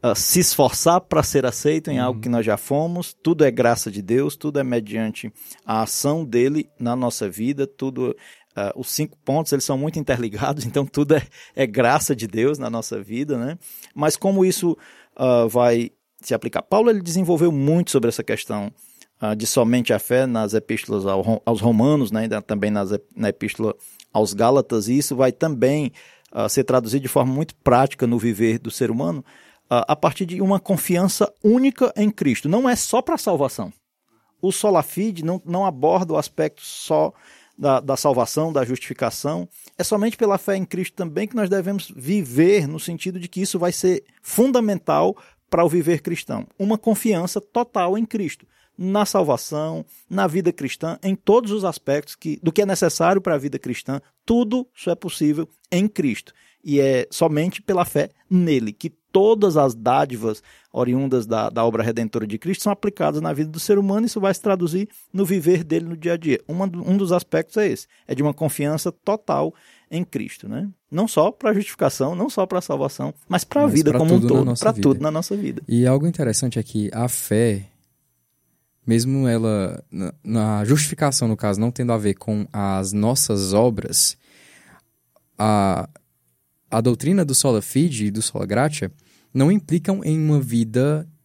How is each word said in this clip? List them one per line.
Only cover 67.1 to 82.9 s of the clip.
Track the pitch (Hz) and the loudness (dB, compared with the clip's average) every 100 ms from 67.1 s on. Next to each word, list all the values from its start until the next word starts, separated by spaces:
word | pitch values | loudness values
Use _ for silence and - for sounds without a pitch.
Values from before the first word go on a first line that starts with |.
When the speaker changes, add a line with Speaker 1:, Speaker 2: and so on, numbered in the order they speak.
Speaker 1:
aspectos | 180 - 160 160 220 | 0 0 -4 -2 -2
é | 208 | -2
esse, | 139 - _ - | -2 -8 _ -8
é | |
de | 131 | -2
uma | 147 | -2
confiança | 143 156 - 143 151 180 | -2 -4 -2 -4 -2 -6
total | - - 214 - 143 156 - _ _ _ | -6 -4 -4 -2 -2 -2 -6 _ _ _
em | 160 | -8
Cristo, | 175 127 - - - | -6 -6 -8 -12 -12
né? | 117 202 185 _ | -10 -10 -12 _
Não | 156 220 | -4 0
só | - 170 | 2 2
pra | - 233 | 2 0
justificação, | 208 202 - 143 - 135 | 0 -2 -2 -2 0 -4
não | 175 262 | -2 -4
só | - 185 | -2 -2
pra | 180 | -2
salvação, | - 139 139 - 139 - _ | -4 -4 -4 -4 -10 -10 _
mas | 185 | -4
pra | - 285 | 0 2
Speaker 2:
Mas | 294 | 4
Speaker 1:
vida | 165 147 | 4 4
Speaker 2:
pra | 123 | 4
Speaker 1:
como | 160 | 6
um | 175 | 6
Speaker 2:
tudo | 117 | 6
na | - | 4
Speaker 1:
todo, | 127 | 2
Speaker 2:
nossa | 120 | 2
Speaker 1:
pra | 214 | 0
Speaker 2:
vida. | 160 139 | 2 2
Speaker 1:
tudo | 127 | 2
na | 151 | 0
nossa | 156 170 202 | -4 -4 -4
vida. | 165 123 - | -6 -8 0
Speaker 2:
E | 117 123 | 2 4
algo | 135 165 | 4 0
interessante | 165 131 110 127 113 | -2 -2 0 -2 -4
é | |
que | 110 110 104 | -4 -4 -4
a | 110 120 | -2 -4
fé, | - - 107 117 101 95 _ _ _ _ _ _ _ _ _ _ _ - | -4 -2 2 2 0 -6 _ _ _ _ _ _ _ _ _ _ _ 0
mesmo | 113 123 135 131 | 0 2 0 2
ela, | 117 113 104 95 - - | 2 0 0 -2 -6 -12
na, | - 90 - | -8 -8 -10
na | 101 113 107 104 | -4 -2 0 0
justificação, | 104 147 151 - 147 135 117 | 2 2 0 -2 -2 0 0
no | 107 | 0
caso, | 104 98 | 0 0
não | 117 | -2
tendo | 123 120 | -2 -2
a | 117 | 0
ver | 104 | 0
com | 98 - 107 101 | -2 -4 -4 -4
as | 101 101 95 95 | -4 -2 -2 -2